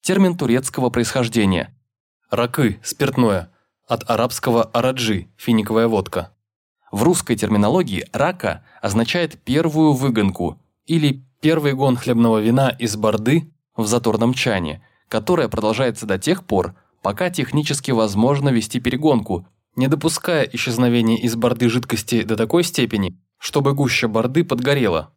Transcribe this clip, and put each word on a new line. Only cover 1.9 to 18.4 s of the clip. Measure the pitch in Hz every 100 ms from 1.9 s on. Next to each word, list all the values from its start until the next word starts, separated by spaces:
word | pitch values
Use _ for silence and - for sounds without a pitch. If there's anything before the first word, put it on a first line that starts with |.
| _ _ _ _
Ракы – | - 120 - 123 98
спиртное. | - - 135 127 120 95 87 _ _ _ _
От | 117 120
арабского | 113 123 - - 117
араджи – | 110 120 127 127 113 98 87 _
финиковая | - 113 101 110 117
водка. | 107 95 - - _ _ _ _ _ _
В | 101
русской | 135 185 - 117
терминологии | 104 104 104 170 101 92 -
рака | - 147 185 104 82 _ -
означает | 107 104 117 175 165 -
первую | - 135 165 151 156
выгонку | 139 135 110 101 92 85 76 _ _ -
или | 165 147 135 - _
первый | 151 160 147
гон | 135 135 123
хлебного | 131 117 117 110
вина | 110 127 135
из | - 117 107
борды | 110 107 110 160 160 _ _ -
в | 107
заторном | 117 117 110 117
чане, | 127 127 101 82 76 _ _ _
которая | 110 107 175 120
продолжается | - 107 110 131 - 107
до | 95
тех | 147 185
пор, | - 98 90 - _ _
пока | 95 101 180
технически | 180 - 147 147 143 -
возможно | 120 110 101 120 143